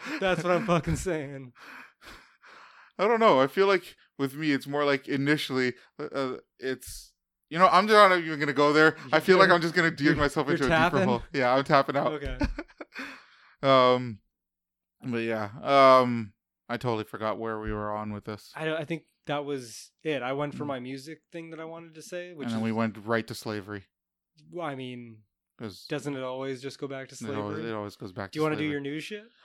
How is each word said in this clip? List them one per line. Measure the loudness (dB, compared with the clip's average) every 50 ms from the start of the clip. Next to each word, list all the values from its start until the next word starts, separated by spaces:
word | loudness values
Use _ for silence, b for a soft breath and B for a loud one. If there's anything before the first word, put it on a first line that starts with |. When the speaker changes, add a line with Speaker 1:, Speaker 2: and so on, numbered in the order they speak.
| -8 -12 -8 -4
Speaker 1:
That's | -2 -2 -2 -2
what | 0 -2
I'm | -2 0 0
fucking | 0 0 0 0 -2 -4
saying. | -4 -4 -6 -6 -6 -8 -10 -12 -14 -16 -18 B B B B B B B B B B B B B B B B B B B B B B B B B B B B B -2
Speaker 2:
I | 0
don't | 2 2 4
know. | 6 6 6 6
I | 4
feel | 4 4 2 4 4
like | 4 0 0 -8 -20 b b b _ -4
with | -4 -4 -4
me, | -2 0 0
it's | 0 0 -2
more | -4 -2 0 2
like | 2 0 0 -2 -4
initially, | -4 -2 2 0 0 0 0 -4 -2 0 0 -2 -4 B B B B -14
uh, | -12
uh, | -8 -6 -6 -6 -6 -8 -12 _ _ _ _
it's, | -8 -8 -8 -8 -10 -16 -16 -16 -18 _ _ _ _ _ _ _ _ _
you | 4 4
know, | 6 6
I'm | 6 4 6
not | 6 8 8 8 8 6 2
even | 0 -4 -4 -2
gonna | -2 -2
go | 2 4 4 6
there. | 6 6 6 6 4 0 -6 0
I | 0 2
feel | 6 6 8 8
like | 8
Speaker 1:
You're, | 8 6
Speaker 2:
I'm | 4
just | 4 0 2
gonna | 2 2 2
dig | 0 2 2
Speaker 1:
you're, | 2 4
Speaker 2:
myself | 4 2 0 0 -2 0 0
Speaker 1:
you're | 0
Speaker 2:
into | 0 2
a | 2
deeper | 4 4 4 2
Speaker 1:
tapping? | 2 2 2 2
Speaker 2:
hole. | 0 -2 -4 -6
Yeah, | -4 0 0 2 2
I'm | 2 2
tapping | 4 4 4 4 2 -2
out. | -2 -2 -2 -4
Speaker 1:
Okay. | -4 -8 -10 -4 -4
Speaker 2:
<laughs> | -4 -4 -4 -10 -14 _ _ _ -20 _ B B -14 -14 -16 B B B B B B B B B
Um, | 2 4 6 6 6 6 4 2 0 -6 -10 -12 _ _ _ _ _ _ _ _ _ _ _ _ _ _ _ _ -8
but | -6 -4 -4
yeah, | -2 -2 -4 -4 -6 -8 -10 -8
um, | -2 2 6 8 10 10 10 8 6 4 0 -4 -6 -8 _ _ _ _ _ _ _ -10
I | -10 -6
totally | -4 -4 -4 -4 -6
forgot | -8 -8 -6 -4 -4 -4 -4
where | -6 -6 -6 -6
we | -6 -6
were | -6 -4 -4 -6
on | -6 -6 -6 -8
with | -10 -10 -10
this. | -12 -12 -12 -14 -18 -12
Speaker 1:
I | -8 -6
don't, | -4 -4
I | -6 -6
think | -6 -8 -10 -10 _ _ _ _
that | -8 -6 -6 -4
was | -6 -6 -8 -8 -12 -16 -18 -20 -20 _ _
it. | _ -4 -4 -4
I | -4 -4
went | -4 -4 -4 -6 -6
for | -8 -8
Speaker 2:
Mm. |
Speaker 1:
my | -8 -8 -8
music | -8 -10 -12 -12 -12 -16 -18 -20 _ _
thing | -16 -16 -16 -14
that | -16 -16
I | -16
wanted | -16 -16 -16 -18 -20 -20
to | -20
say, | -16 -12 -12 -12 -12 -12 -12
which | -10 -8
Speaker 2:
And | -6 -6
then | -4
Speaker 1:
is | -4
Speaker 2:
we | -2
went | -2 -2 -2 -4 -6 -8 -6
right | -2 -2 -2 -2 -6
to | -12
slavery. | -10 -8 -8 -8 -8 -8 -10 -12 -12 -14 _ _ _ _ _ _ _ _ _ _ _ _ -16
Speaker 1:
Well, | -12 -10 -8
I | -8 -8
mean, | -8 -10 -12 -12 -14 -16 -18 -20 -20 _ _ _ _ _ _ _ _
Speaker 2:
'Cause | -14 -14 -14 -16 -10 -8
Speaker 1:
doesn't | -8 -6 -6 -6 -6
it | -6 -6
always | -6 -6 -6 -6 -8 -8 -8
just | -10 -14 -10 -10
go | -10 -10
back | -10 -12 -12 -16
to | -14
Speaker 2:
it | -12 -10 -8 -6
always, | -6 -6 -6 -8 -8
Speaker 1:
slavery? | -8 -6
Speaker 2:
it |
always | -6 -6 -8 -10 -10
goes | _ -16 -14
back | -10 -10 -10 -8
Speaker 1:
Do |
Speaker 2:
to | -4 -2
Speaker 1:
you |
wanna | -2 -2 -2
do | -4
Speaker 2:
slavery. | -4 -6
Speaker 1:
your | -6 -6
news | -8 -8 -10 -10 -10
shit? | -12 -14 -16 -18 _ b b